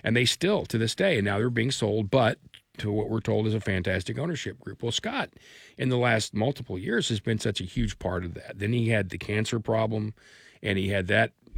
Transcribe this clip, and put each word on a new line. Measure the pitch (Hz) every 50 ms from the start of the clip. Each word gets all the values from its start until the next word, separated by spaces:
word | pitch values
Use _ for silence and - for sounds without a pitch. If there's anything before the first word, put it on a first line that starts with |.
| -
and | 107 113
they | 120 123
still, | 120 - - 160 196 208 165 -
to | - -
this | 113 113 113 -
day, | - 190 196 151
and | 107 98
now | 101 101
they're | 104 117 123
being | 120 117 113 139
sold, | - - 113 104 107 110 101 98
but | - 131 117 107 - - - - - - _ _ - -
to | - 104
what | 104 107 104 -
we're | 110 110
told | - 113 107 107 110
is | 107 107
a | 104
fantastic | - 107 95 92 87 98 92 90 - - 110 127
ownership | 147 175 160 - - 98 - -
group. | - - - - 120
Well, | 117
Scott, | - - - 226 277 262 - - - - - - - - - - -
in | - 127 131
the | 127
last | 123 123 120 113 110 - - -
multiple | 104 110 139 135 - 123 - 95
years, | 92 104 - 233 214 139 -
has | 113 101
been | - 113 110 104
such | - 110 101 -
a | 92
huge | 90 - 123 113 98 - -
part | - 90 90 87 90
of | 85 82
that. | - - - - 98
Then | 104 113 120
he | 120 113 113
had | 113 104 98 87
the | -
cancer | 92 - - 104 107 110 - 120 113
problem, | - - 110 110 110 110 113 107 107 107 - _ - - - - - - - -
and | - 104 98
he | 95 95 98
had | 101 98 92
that | 95 104 110 110 - _ _ _ - -